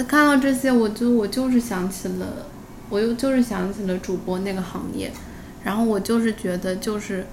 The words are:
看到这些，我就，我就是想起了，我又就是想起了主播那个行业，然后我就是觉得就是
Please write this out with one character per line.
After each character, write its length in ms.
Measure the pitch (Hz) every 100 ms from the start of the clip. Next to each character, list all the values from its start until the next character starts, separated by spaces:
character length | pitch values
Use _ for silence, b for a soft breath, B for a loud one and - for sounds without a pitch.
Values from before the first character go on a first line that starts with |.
看 220 | 254 302 294
到 100 | 277
这 180 | 269
些， 160 | 254 262
我 200 | 240 214
就， 200 | 214 240
我 160 | 240 202
就 240 | 254 262
是 80 | 247
想 320 | 233 185 185
起 200 | - 185
了， 360 | 180 190 - - - - - -
我 100 | 208
又 140 | 226
就 180 | 240 269
是 100 | 262
想 320 | 240 190 185
起 100 | 202
了 140 | 190 185
主 180 | - 185
播 220 | - 185
那 140 | 196
个 80 | 190
行 220 | 175 - -
业， 160 | - - - B B B B
然 140 | - 214
后 80 | 233
我 120 | 202
就 220 | 196 233
是 140 | 226
觉 240 | 214 185 180
得 180 | 190 185
就 240 | - 208
是 260 | 208 190 196